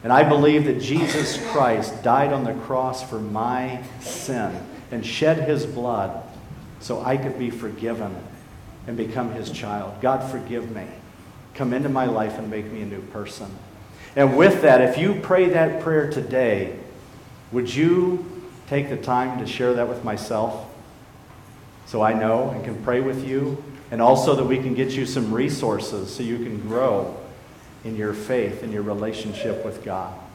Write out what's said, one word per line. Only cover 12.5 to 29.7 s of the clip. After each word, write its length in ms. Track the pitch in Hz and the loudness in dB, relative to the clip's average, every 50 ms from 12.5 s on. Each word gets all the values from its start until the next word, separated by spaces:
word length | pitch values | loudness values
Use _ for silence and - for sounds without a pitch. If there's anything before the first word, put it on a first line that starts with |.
| 107 107 104 107 | -6 -6 -6 -8
me 120 | 117 107 | -8 -8
a 40 | 104 | -8
new 140 | 101 101 95 | -8 -8 -10
person." 460 | 95 - - 107 101 - - - 110 95 98 95 - - - - - - - - - - - | -12 -10 -10 -10 -10 -10 -10 -12 -12 -12 -12 -16 -18 -20 -20 -20 -20 -20 -20 -20 -20 -4 4
And 220 | 139 139 131 123 | 4 4 6 8
with 260 | 143 175 196 185 - | 8 8 8 8 8
that, 180 | 160 147 127 127 | 8 8 8 8
if 160 | 127 123 - | 8 6 4
you 180 | 135 170 202 196 | 2 2 2 0
pray 340 | - - - 185 185 185 180 | 0 2 4 4 6 6 6
that 320 | 180 165 160 - - - | 6 4 4 4 2 -2
prayer 280 | - 160 160 156 147 143 | 0 2 2 2 2 2
today, 680 | 151 131 - - 127 127 127 113 104 98 95 - - - - - - - - - - - - - - - - - | -2 -4 -4 0 2 2 4 4 2 2 0 -4 -6 -10 -14 -16 -18 -20 -20 -20 -20 -20 -20 -20 -20 -20 -14 -4
would 240 | 117 127 123 120 123 | -2 -2 -2 0 2
you 520 | 139 156 170 175 180 180 180 180 - - - - - - - - - - - | 2 4 6 6 6 4 2 2 -2 -4 -8 -12 -14 -14 -16 -18 -18 -6 -2
take 220 | 143 143 143 143 | 0 0 0 0
the 60 | 127 | -4
time 440 | - - 127 123 123 131 131 123 120 | -6 0 0 2 2 2 0 -4 -6
to 60 | 110 | -6
share 280 | - - - 123 123 123 | -6 -4 0 2 2 2
that 140 | 120 120 120 | 2 0 -2
with 160 | 127 123 - | -2 -4 -4
myself 640 | 113 104 104 - - 120 107 110 117 - - - - - - - - - - - - - - - - - - - - - - - - - - - | -4 -4 -4 -4 -4 -2 0 0 -2 -4 -8 -12 -14 -18 -20 -20 -20 -20 -20 -20 -20 -20 -20 -20 -20 -20 -20 -20 -20 -20 -20 -20 -20 -20 -20 -14
so 140 | - - 110 | -6 0 2
I 120 | 107 110 | 4 4
know 380 | 113 110 110 113 113 120 135 - | 4 2 2 2 2 2 2 -2
and 120 | - 107 | -4 -6
can 140 | - 117 107 110 107 | -6 -8 -8 -4 -2
pray 160 | 127 123 127 | 0 2 2
with 260 | 135 135 127 - - | 2 0 -2 -4 -4
you? 340 | 131 131 135 143 135 - - - - - - - - | -2 -2 0 0 -2 -4 -6 -8 -14 -18 -18 -12 -8
And 100 | 123 113 | 0 4
also 340 | 117 123 135 135 - 156 135 | 6 6 8 6 6 4 4
that 100 | 127 127 | 4 4
we 120 | 120 131 | 2 2
can 180 | - 131 131 117 | 0 0 -2 0
get 180 | 117 131 - | 0 0 0
you 140 | - 135 127 | 0 -2 -4
some 260 | - - 135 113 107 | -2 -2 -2 0 0
resources 800 | 110 117 139 123 - - - 113 104 98 - - 110 101 95 98 - | 0 0 0 0 0 0 0 0 0 0 -2 -4 -6 -6 -6 -8 -6
so 80 | - | -6
you 160 | 123 113 120 117 | -4 -4 -4 -4
can 220 | 117 113 104 101 | -4 -6 -6 -6
grow 560 | 98 107 110 123 131 127 104 98 92 - - - - - - - - - - - - - - - - | -6 -2 0 2 2 4 2 2 0 -4 -8 -10 -14 -16 -18 -20 -20 -20 -20 -20 -20 -20 -20 -12 -10
in 120 | 113 113 | -8 -6
your 180 | 107 107 104 104 | -4 -2 -4 -4
faith 480 | - - - 127 123 107 98 98 - | -4 -4 -2 0 0 0 0 -4 -6
and 100 | 123 113 | -8 -6
your 100 | 107 104 | -4 -4
relationship 840 | 104 107 101 101 104 110 107 - 107 107 101 - - 113 101 - - | -4 -4 -4 -2 -4 -4 -4 -6 -8 -8 -6 -4 -4 -4 -4 -4 -6
with 200 | 110 | -8